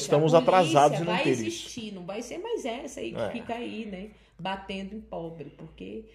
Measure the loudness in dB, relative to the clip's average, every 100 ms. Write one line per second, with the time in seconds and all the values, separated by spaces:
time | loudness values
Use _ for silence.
0 | 4 4 8 6 8 6 6 8 8 6
1 | 0 0 2 2 -2 -6 -10 -10 -10 -10
2 | -8 -8 -8 -10 -4 -4 -4 -8 -10 -10
3 | -8 -4 -4 -4 -8 -8 -8 -8 -10 -10
4 | -12 -18 _ -10 -8 -8 -8 -8 -8 -12
5 | -12 -10 -10 -12 -16 -16 -20 -16 -14 -14
6 | -16